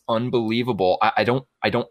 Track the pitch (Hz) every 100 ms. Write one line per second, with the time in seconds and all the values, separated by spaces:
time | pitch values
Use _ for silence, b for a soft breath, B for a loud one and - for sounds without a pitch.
0 | - 113 123 123 110 113 120 104 92 87
1 | 110 - 107 131 - _ 107 120 120